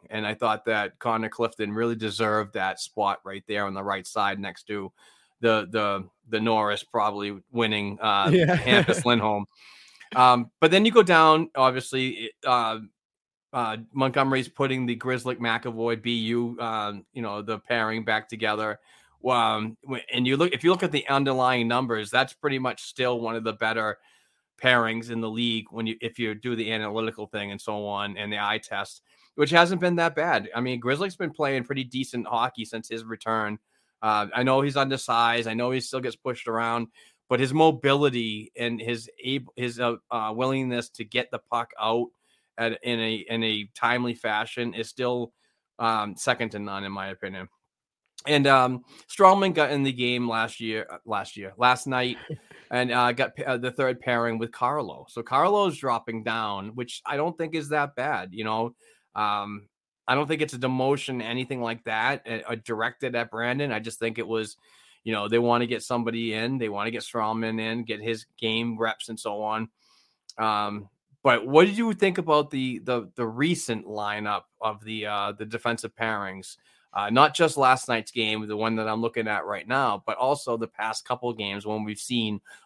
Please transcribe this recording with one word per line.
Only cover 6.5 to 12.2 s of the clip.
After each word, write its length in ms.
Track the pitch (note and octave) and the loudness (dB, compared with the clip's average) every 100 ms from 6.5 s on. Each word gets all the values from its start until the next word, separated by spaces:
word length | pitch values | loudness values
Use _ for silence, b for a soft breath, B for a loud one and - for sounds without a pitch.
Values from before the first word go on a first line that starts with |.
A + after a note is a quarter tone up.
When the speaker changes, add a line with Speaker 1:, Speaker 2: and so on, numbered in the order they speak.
| A2 G#2 G2+ | 2 2 0
Speaker 1:
probably 560 | - A2+ G#2+ G2+ G2+ G2 _ | -2 0 0 0 -6 -8 _
winning, 460 | A#2+ A2 G#2+ G2+ G#2 | 0 2 2 -2 -2
uh, 300 | A2 G2+ G2 | 2 4 6
Speaker 2:
Yeah. 220 | F3 D#3+ | 6 4
<laughs> 0 | |
Speaker 1:
Hampus 500 | F3 B2+ A#2+ - A2+ | 2 4 4 4 2
Lindholm. 420 | A#2+ A#2 G#2+ G#2 G2 B B B B B B | 2 4 2 0 -4 B B B B B B
Um, 360 | B2+ B2+ B2 A#2 _ | 6 8 8 2 _
but 100 | D#3+ | 6
then 140 | F#3+ | 8
you 80 | A3 | 8
go 100 | A3+ | 8
down, 480 | F#3 E3 D#3+ D#3 D#3+ | 8 8 8 8 4
obviously, 760 | C#3 C3 B2+ - C3 C3 G#2 | 4 4 4 -2 -2 -2 -4